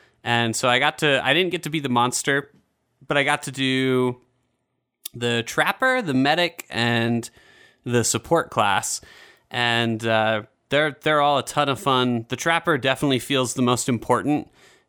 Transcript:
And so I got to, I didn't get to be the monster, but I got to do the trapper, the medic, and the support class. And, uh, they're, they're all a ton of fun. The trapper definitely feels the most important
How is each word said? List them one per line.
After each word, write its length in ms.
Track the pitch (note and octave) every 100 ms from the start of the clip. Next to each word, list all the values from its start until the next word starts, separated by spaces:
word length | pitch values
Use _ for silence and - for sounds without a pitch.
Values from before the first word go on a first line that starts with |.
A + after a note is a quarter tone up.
| _ _
And 320 | A2+ A#2+ A#2
so 140 | A2+ C3
I 100 | B2
got 200 | C#3+ -
to, 220 | D3+ C3+
I 80 | B2+
didn't 160 | D3 F#3
get 120 | E3+
to 60 | D#3
be 100 | D#3
the 80 | C#3
monster, 640 | B2 B2 - - C#3 C#3 _ _ _ _ _ -
but 100 | C#3+
I 60 |
got 180 | C#3 D3
to 60 | C#3+
do 680 | C3 C3 C3 C3 B2+ B2+ B2 _ _ _ _ _ _ _ _ -
the 280 | A#2+ A#2+ A#2 A#2
trapper, 560 | - D#3 G3+ C4 B3+
the 120 | F#3+
medic, 520 | C3 C3+ E3 F3 - -
and 580 | A2 A#2 A#2 A#2+ A#2 - - _ - - _
the 200 | - A#2+
support 460 | G#2+ A2+ - E3+ -
class. 500 | - G#2 G2 - - - - - - _
And, 540 | A#2+ A#2+ A#2 A#2 A2 A2+
uh, 360 | A2+ A2 A2 G#2+ _ -
they're, 280 | C#3 D3+ C3+
they're 200 | D#3 D3+
all 160 | C#3+ C#3
a 40 |
ton 260 | A#2 - C#3+
of 100 | C3+
fun. 460 | - B2+ B2 A#2+ A2+
The 80 | B2
trapper 400 | E3+ E3 F3+ D3
definitely 420 | C3+ C3 D3 B2+
feels 340 | - C#3 B2+
the 80 | -
most 260 | B2 B2 -
important 600 | A#2 - A#2+ F#2+ D3 - _ - _